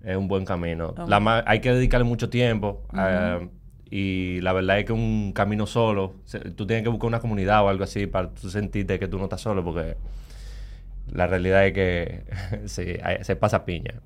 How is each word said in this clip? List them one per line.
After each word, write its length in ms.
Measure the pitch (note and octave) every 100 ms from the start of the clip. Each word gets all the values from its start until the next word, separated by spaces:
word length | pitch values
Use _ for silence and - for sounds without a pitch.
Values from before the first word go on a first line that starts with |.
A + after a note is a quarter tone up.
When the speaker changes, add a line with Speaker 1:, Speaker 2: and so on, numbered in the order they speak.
Speaker 1:
es 140 | - F#2+
un 140 | G2
buen 160 | G2 F#2+
camino. 420 | F2+ E2+ E2 E2 -
Speaker 2:
Ok. 120 | E3+
Speaker 1:
La 100 | G2+
ma-, 240 | G#2+ A2+ A2+
hay 140 | G#2+
que 140 | B2+
dedicarle 320 | B2 B2+ B2+ A#2+
mucho 240 | A#2 A#2
tiempo, 560 | A#2+ B2 A2 G2+ G2+ -
Speaker 2:
Ujú. 100 | G2
Speaker 1:
eh, 480 | F#2+ F2+ F2+ F2 F2+ - - - -
y 480 | G2 G2 F#2+ F2+ F2+
la 120 | F2+
verdad 260 | F#2 F#2+ G2
es 60 | G#2
que 80 |
un 400 | A2+ A2+ A2 G2+
camino 320 | - G2+ G#2+ G#2
solo, 500 | A#2 A2+ G2+ F#2+ -
se, 160 | - G#2+
tú 260 | - F2 G2+
tienes 180 | A2+
que 60 | A2+
buscar 200 | A2 A#2
una 100 | A#2
comunidad 460 | A#2 G#2 F#2+ G#2+ G2
o 40 |
algo 140 | F#2+
así 240 | F#2+ G#2 G2
para 220 | F#2+ F2+
tú 200 | - F#2
sentirte 480 | G2+ G2 G#2 F#2+ F#2
que 120 | F#2
tú 80 | F#2+
no 80 | F#2+
estás 160 | F#2
solo, 200 | A2+ G2
porque 360 | F2 E2 D#2+ E2 - - - - - - - - - - -
la 160 | - F2
realidad 380 | F#2 F2+ F#2+ G2
es 60 |
que 520 | F2+ F#2 F2 E2 F2 - F#2 -
<laughs> 200 | G#2+ G#2+
sí, 300 | - F2+ F2
hay, 200 | F2 F#2
se 120 | - F#2+
pasa 280 | G#2 F#2+ -
piña, 360 | E2+ - -